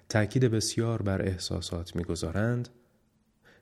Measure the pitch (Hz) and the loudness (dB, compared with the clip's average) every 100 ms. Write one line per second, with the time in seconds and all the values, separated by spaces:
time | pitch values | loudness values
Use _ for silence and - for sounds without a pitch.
0 | - 110 104 131 127 110 - - 113 113 | 0 2 2 4 4 4 0 0 0 0
1 | 101 95 95 92 - 92 87 87 87 90 | 2 2 0 -2 -4 -4 -4 -6 -4 -4
2 | 85 82 82 87 113 120 120 - _ _ | -4 -4 -2 0 0 -2 -6 -12 _ _
3 | _ _ _ _ - - | _ _ _ _ -20 -20